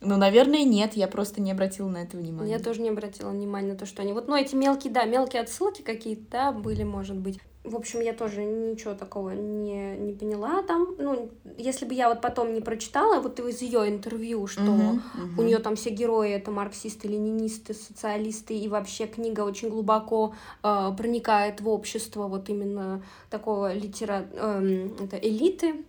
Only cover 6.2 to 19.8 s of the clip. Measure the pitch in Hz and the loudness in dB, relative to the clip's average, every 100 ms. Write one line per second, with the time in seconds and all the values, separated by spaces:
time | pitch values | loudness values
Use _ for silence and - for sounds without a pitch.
6.2 | - 240 277 226 220 214 208 196 196 196 | -6 0 0 0 -4 -2 -2 -4 -6 -6
7.2 | 190 190 - - - 226 220 233 226 226 | -4 -6 -12 -16 -8 -8 -6 -2 -2 -2
8.2 | 226 202 208 220 226 220 220 196 190 202 | -4 -4 -2 -2 -2 -4 -6 -8 -8 -6
9.2 | 190 196 208 208 208 202 196 196 208 202 | -6 -4 -4 -4 -4 -4 -6 -6 -6 -4
10.2 | 214 208 220 359 381 339 359 - 285 254 | -4 -2 0 0 0 0 0 -2 -2 -2
11.2 | 226 - - - 240 262 233 254 240 233 | -4 -12 -18 -8 -4 -4 -4 2 4 4
12.2 | 247 247 233 226 214 220 - 277 427 330 | 0 0 0 -2 -2 -4 -2 2 6 6
13.2 | 254 - 240 220 247 233 208 208 220 226 | 2 -4 -6 -4 0 2 2 0 -4 -6
14.2 | 226 226 196 196 208 208 214 240 - - | -4 -4 -4 2 4 6 6 4 -2 -8
15.2 | 180 170 226 226 220 214 240 208 233 226 | -6 2 6 6 4 -2 -4 -2 2 4
16.2 | 208 202 202 202 202 - 220 214 208 208 | 2 0 -2 -4 -4 -6 -12 -8 -4 -2
17.2 | 214 220 220 220 - 214 - - 220 208 | 0 0 -2 -4 -10 -12 -12 -8 -4 -2
18.2 | 214 214 - 220 208 208 196 - 220 226 | -4 -6 -6 -4 -2 -2 -4 -6 -6 -4
19.2 | 226 214 202 196 226 220 | -4 -2 -2 -2 -4 -2